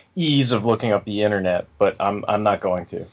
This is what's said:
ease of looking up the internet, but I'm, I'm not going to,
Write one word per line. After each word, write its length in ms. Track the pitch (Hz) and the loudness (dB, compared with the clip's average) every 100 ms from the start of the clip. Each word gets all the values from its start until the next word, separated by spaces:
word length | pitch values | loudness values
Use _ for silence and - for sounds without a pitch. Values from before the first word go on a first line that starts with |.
| _ | _
ease 380 | - 160 143 123 | -4 0 2 2
of 120 | 117 | 2
looking 280 | 110 110 120 | 2 0 2
up 120 | 104 | 0
the 200 | - 104 | 0 0
internet, 420 | 104 104 92 87 - - | 0 2 0 0 -2 -2
but 160 | 101 95 | -2 0
I'm, 240 | 98 101 - | -2 -2 -2
I'm 160 | 104 | 0
not 180 | 107 98 | 0 0
going 240 | 98 90 87 | 0 -2 -4
to, 200 | 90 90 | -12 -12